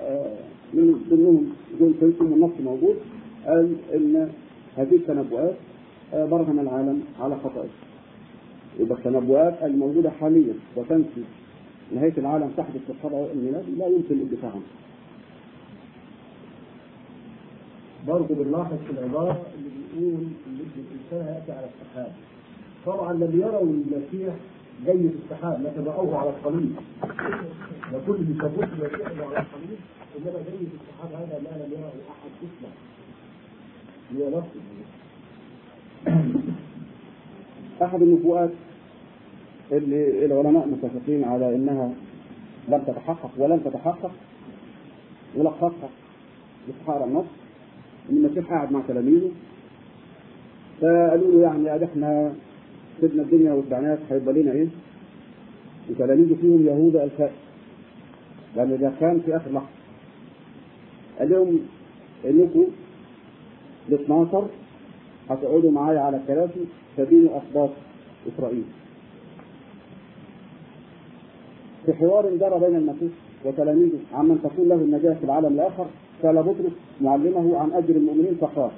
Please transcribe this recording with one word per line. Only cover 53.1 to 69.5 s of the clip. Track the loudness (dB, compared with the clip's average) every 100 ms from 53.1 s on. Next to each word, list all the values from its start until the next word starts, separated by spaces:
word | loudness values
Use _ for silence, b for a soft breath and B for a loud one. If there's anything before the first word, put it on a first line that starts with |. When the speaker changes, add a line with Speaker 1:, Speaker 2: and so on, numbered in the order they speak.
| 0
Speaker 1:
الدنيا | 4 6 6
واتبعناك، | 4 0 -2 -2 -2 -2
هيبقى | -2 0
لنا | 2 2
إيه؟" | 2 0 -4 -18 -20 -20 -20 -20 -20 -20 -20 -20 -18 -12
وتلاميذه | -4 2 6 6 6
فيهم | 6 6 6
يهوذا | 6 4 4
الخائن، | 2 0 -4 -4 -18 -20 -20 -20 -20 -20 -20 -20 -20 -20 -10 -2
لأن | 0 0
ده | 0 2
كان | 2 2 0
في | -2
آخر | -2
لحظة. | -6 -8 -14 -20 -20 -20 -20 -20 -20 -20 -20 -20 -20 -20 -20 -20 -4
قال | 2
لهم: | 4 4 2 -2 -10 -20 -20 -20 -8 2
"إنكم | 4 6 4 2 0 -16 -20 -20 -20 -20 -20 -20 -20 -20 -18 -2
الاثناشر | 0 2 2 4 2 -2 -8 -20 -20 -20 -20 -20 -20 -8
هتقعدوا | -6 2 4 6
معايا | 4 2 2
على | 0 -2 -2
كراسي | 0 0 -4 -10 -12 -12 -4
تدين | 6 8 8
أسباط | 4 -4 0 0 -2 -16 -20 -20 -16 -14
إسرائيل". | -8 -6 -4 -8 -12 -20 -20 -20 -20 -20 -20 -20